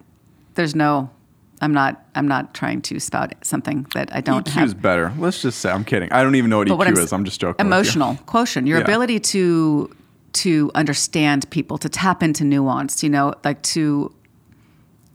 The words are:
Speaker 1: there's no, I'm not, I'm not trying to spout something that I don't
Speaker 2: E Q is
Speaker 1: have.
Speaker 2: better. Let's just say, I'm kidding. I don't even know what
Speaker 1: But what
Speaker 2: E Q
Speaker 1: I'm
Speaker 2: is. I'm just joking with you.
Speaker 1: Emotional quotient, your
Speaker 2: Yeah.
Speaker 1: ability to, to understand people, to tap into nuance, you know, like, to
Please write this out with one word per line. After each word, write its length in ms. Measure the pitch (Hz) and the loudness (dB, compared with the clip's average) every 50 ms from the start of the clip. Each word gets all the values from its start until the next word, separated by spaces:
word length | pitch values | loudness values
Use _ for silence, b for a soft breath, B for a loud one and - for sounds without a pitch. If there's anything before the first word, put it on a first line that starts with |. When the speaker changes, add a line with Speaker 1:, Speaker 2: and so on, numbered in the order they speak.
| _ _ _ _ _ _ _ _ _ _ _ | _ _ _ _ _ _ _ _ _ _ _
Speaker 1:
there's 200 | - 170 151 147 | -2 -2 0 2
no, 340 | 160 151 147 147 139 131 127 - _ _ _ _ _ _ _ _ - | 2 2 4 2 2 -2 -4 -10 _ _ _ _ _ _ _ _ -4
I'm 120 | 147 156 147 | -2 0 2
not, 320 | 143 135 135 120 - - _ - | 2 2 0 -2 -6 -12 _ -4
I'm 120 | - 147 | -2 -2
not 260 | 143 139 131 - - - | 0 0 -2 -4 -6 -10
trying 280 | - 139 127 117 - - | -8 -6 -4 -4 -6 -6
to 160 | - - - | -8 -8 -8
spout 340 | - - - - - - - - | -8 -6 -4 -4 -4 -4 -8 -10
something 440 | - - - 131 - - 147 151 135 - - | -8 -6 -6 -4 -4 -4 -4 -6 -6 -6 -6
that 200 | 170 151 - - | -6 -6 -6 -6
I 80 | 135 | -6
don't 260 | 127 139 131 127 - | -2 -2 -2 -2 -2
Speaker 2:
E 40 | - | -2
Q 120 | 143 139 143 | -2 0 0
is 80 | 120 | -2
Speaker 1:
have. 100 | 95 90 | -2 0
Speaker 2:
better. 300 | - 101 90 87 82 85 117 | 0 2 2 2 0 -2 -2
Let's 240 | 147 151 180 185 - | -2 -2 -2 -2 -2
just 180 | - 127 117 - | -4 -4 -4 -2
say, 100 | - 95 | -2 0
I'm 120 | 90 98 107 | 0 -2 -2
kidding. 280 | - - 101 87 80 | 0 -2 -2 0 2
I 120 | - 127 131 | 2 2 4
don't 120 | 135 139 | 4 4
even 140 | 131 120 113 | 4 4 4
know 100 | 110 107 | 4 4
what 80 | 101 98 | 4 2
Speaker 1:
But 80 | 92 | 2
what 100 | 156 - | 2 2
Speaker 2:
E 40 | - | 2
Q 80 | 101 90 | 4 2
Speaker 1:
I'm 40 | 85 | 2
Speaker 2:
is. 100 | 80 98 | 0 0
I'm 120 | 92 101 | -2 -2
just 140 | 92 - - | -4 -4 -4
joking 240 | 98 87 87 - 202 | -4 -2 0 0 2
with 60 | 196 185 | 2 2
you. 40 | |
Speaker 1:
Emotional 380 | 185 208 - 117 156 139 117 127 - - | 2 2 2 0 0 0 0 -2 -6 -6
quotient, 420 | - - 226 240 233 - 135 127 | -2 0 0 0 0 0 -2 0
your 100 | 139 160 | 2 2
Speaker 2:
Yeah. 60 | 165 - | 2 2
Speaker 1:
ability 340 | 202 208 233 247 233 233 208 | 2 2 2 2 0 0 -2
to, 680 | - - - 196 180 175 170 165 160 156 151 147 - - - - _ _ _ _ _ _ - | -2 -2 0 2 2 2 4 4 2 2 2 0 -2 -4 -10 -18 _ _ _ _ _ _ -6
to 380 | - - 190 160 151 147 143 - | -2 0 2 2 2 2 2 2
understand 760 | 143 156 147 139 - - - - 170 151 147 143 139 135 - | 0 0 0 0 -2 -2 -2 0 0 2 2 2 0 -2 -2
people, 280 | - 156 - - 151 151 | -4 -6 -4 -4 -6 -6
to 100 | - 151 | -6 -6
tap 340 | - - 180 190 175 - 170 | -4 -2 0 0 0 2 0
into 200 | 160 147 - 151 | 0 0 0 0
nuance, 600 | 143 143 139 135 135 123 135 139 135 - - - | 2 2 2 2 2 0 -2 -4 -6 -4 -2 0
you 60 | 147 | 0
know, 240 | 147 143 139 143 - - - | 2 2 2 0 -2 -4 -4
like, 180 | 147 143 - - | -4 -4 -4 -4
to 500 | - - 170 156 147 143 143 147 - - _ _ _ _ _ _ _ b b b b b b b b _ _ _ _ _ | -4 -2 0 0 0 0 0 -2 -6 -10 _ _ _ _ _ _ _ b b b b b b b b _ _ _ _ _